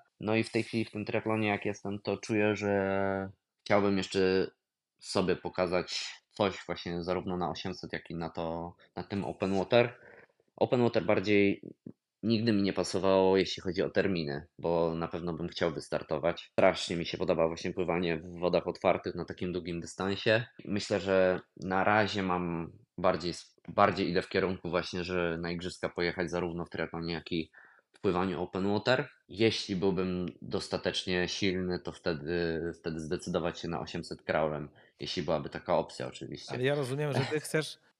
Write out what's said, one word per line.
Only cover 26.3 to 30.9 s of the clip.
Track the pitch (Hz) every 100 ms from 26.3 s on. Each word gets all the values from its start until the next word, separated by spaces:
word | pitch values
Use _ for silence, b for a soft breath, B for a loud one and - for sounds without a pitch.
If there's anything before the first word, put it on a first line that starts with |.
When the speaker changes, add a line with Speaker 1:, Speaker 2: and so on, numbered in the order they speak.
Speaker 1:
zarówno | 87 87 85 82
w |
triatlonie, | - 80 82 82
jak | 82 -
i | 85 78 b b b b
w | _
pływaniu | 101 90 95 87
open | 92 95 98
water. | 104 123 131 143 _ -
Jeśli | 92 113 - - 95
byłbym | 98 92 92 90 90 -
dostatecznie | - 90 - 90 92